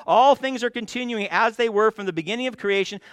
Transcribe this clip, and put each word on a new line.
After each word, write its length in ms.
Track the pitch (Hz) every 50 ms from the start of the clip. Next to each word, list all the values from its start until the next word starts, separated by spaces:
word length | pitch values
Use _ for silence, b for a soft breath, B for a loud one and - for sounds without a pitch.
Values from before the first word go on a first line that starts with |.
| B
all 300 | B 170 220 262 277 269
things 280 | - - 269 262 233 240
are 60 | 240
continuing 580 | 247 247 226 - - 247 247 240 233 214 202 170
as 240 | 165 190 233 240 214
they 140 | - 240 226
were 200 | 202 202 220 220
from 160 | - - 202
the 80 | 190 165
beginning 320 | 165 156 170 220 240 254
of 120 | 254 220 -
creation 440 | - 202 196 196 185 - 208 190 B B